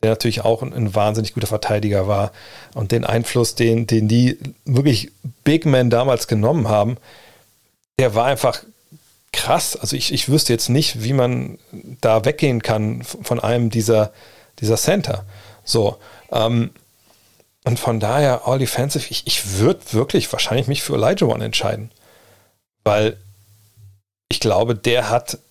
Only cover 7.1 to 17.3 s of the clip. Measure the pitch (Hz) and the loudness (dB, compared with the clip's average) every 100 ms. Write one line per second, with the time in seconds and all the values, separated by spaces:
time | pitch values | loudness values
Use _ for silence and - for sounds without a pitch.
7.1 | - - _ _ _ _ _ _ - 131 | -20 -20 _ _ _ _ _ _ 0 0
8.1 | 107 123 139 131 - - _ _ 156 _ | 2 0 2 0 -2 -10 _ _ -20 _
9.1 | _ _ - - 139 - - - 131 - | _ _ -8 0 0 0 -6 -6 -4 -2
10.1 | 147 - 147 - 117 - 127 160 117 110 | -2 2 2 2 0 2 0 0 -2 -2
11.1 | 135 123 123 131 - _ - - 127 117 | 0 0 0 -6 -12 _ -20 -18 -4 2
12.1 | 110 110 147 147 120 - 110 107 120 120 | 2 2 0 0 0 -2 -2 -2 -4 -10
13.1 | - - 120 - 120 117 113 110 110 104 | -14 -4 -2 0 0 0 0 2 2 2
14.1 | - - - _ _ 107 110 - 196 - | -4 -20 -20 _ _ 0 0 2 0 -2
15.1 | 98 - - - - - 113 101 - - | -6 -8 -20 -20 -20 -4 0 0 -2 -16
16.1 | - - 120 110 117 117 - _ _ _ | -20 -6 -2 0 0 -2 -6 _ _ _
17.1 | _ _ | _ _